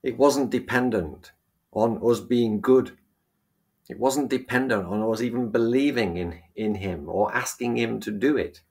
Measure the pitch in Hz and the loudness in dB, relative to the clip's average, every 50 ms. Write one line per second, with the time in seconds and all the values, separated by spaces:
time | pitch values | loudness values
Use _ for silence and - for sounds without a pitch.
0 | - 135 113 117 139 143 127 139 135 110 131 117 - - 123 123 127 127 110 101 | -6 -6 2 4 4 4 4 4 0 0 -2 -4 -2 0 0 2 2 2 0 0
1 | 82 76 69 - - - _ _ _ _ _ _ _ _ - 104 110 117 110 - | -2 -4 -10 -14 -20 -20 _ _ _ _ _ _ _ _ -2 0 0 0 0 0
2 | - 117 120 107 - - 123 120 117 110 107 101 101 131 127 131 120 - - _ | 2 2 2 2 0 0 2 2 2 2 0 0 4 6 6 6 4 0 -10 _
3 | _ _ _ _ _ _ _ _ _ _ _ _ _ _ _ _ _ - - - | _ _ _ _ _ _ _ _ _ _ _ _ _ _ _ _ _ -16 -6 -2
4 | 117 135 127 147 139 117 131 127 - - 127 127 131 131 113 101 92 85 101 107 | 0 0 2 0 0 0 -2 -4 -2 -2 -2 0 0 0 -2 -2 -2 -2 -4 -2
5 | 107 113 110 110 123 120 117 123 123 110 110 120 117 117 120 131 143 147 127 123 | 0 0 -2 -2 -4 -4 -2 -4 -4 0 0 0 2 2 2 2 2 2 2 0
6 | 110 90 85 90 87 85 82 - _ _ _ - 110 107 101 95 98 95 87 78 | -2 0 -2 -4 -6 -6 -8 -12 _ _ _ -4 -4 -4 -2 -2 -4 -6 -6 -6
7 | 71 85 87 95 104 104 107 123 127 - - - 120 120 117 120 117 113 113 107 | -8 -6 0 0 0 0 0 -4 -4 -6 -8 -6 -4 -2 0 0 -2 -2 -4 -6
8 | 104 107 107 101 117 143 147 117 80 73 - - _ _ | -6 -6 -4 0 0 2 2 0 -2 -4 -8 -18 _ _